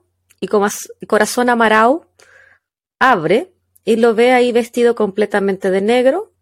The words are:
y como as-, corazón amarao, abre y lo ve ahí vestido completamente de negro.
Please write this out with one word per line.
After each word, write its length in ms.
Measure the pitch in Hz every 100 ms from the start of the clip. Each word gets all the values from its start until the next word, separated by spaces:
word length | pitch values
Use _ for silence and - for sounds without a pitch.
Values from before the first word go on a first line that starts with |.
| _ _ _ _
y 80 | 185
como 160 | 208
as-, 280 | 208 - - - -
corazón 440 | 208 208 - 247
amarao, 640 | 240 220 220 233 330 - _ _ - _ _ _ _ _ -
abre 540 | 254 208 156 226 370 _ _ _
y 120 | - 226
lo 180 | 233
ve 180 | 214 247
ahí 180 | 247 247
vestido 440 | 233 220 240 233
completamente 760 | 233 208 202 208 208 196 190 196
de 120 | 190
negro. 500 | 208 247 254 339 - _